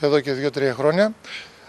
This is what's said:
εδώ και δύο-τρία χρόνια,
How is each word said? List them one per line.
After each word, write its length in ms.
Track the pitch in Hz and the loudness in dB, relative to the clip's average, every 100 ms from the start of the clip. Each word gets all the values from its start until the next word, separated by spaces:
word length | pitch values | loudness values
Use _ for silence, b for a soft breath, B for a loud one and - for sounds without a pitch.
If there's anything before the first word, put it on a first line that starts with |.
εδώ 200 | 147 147 | 2 2
και 120 | 135 | 0
δύο-τρία 420 | 131 139 139 135 | -2 -2 0 -2
χρόνια, 400 | 117 147 170 214 220 B B B B | 2 2 2 0 -2 B B B B